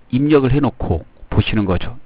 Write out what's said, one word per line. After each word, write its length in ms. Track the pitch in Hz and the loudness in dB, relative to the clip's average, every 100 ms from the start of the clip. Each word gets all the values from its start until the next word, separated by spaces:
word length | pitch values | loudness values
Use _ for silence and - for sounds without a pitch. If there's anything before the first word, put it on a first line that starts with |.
| - | -6
입력을 380 | 127 147 151 131 | -2 2 4 4
해놓고 560 | 139 139 - - 82 - - - | 2 0 -2 -4 -4 -6 -18 -4
보시는 360 | - - 107 98 | -2 0 0 0
거죠. 320 | 87 - - | -2 -4 -8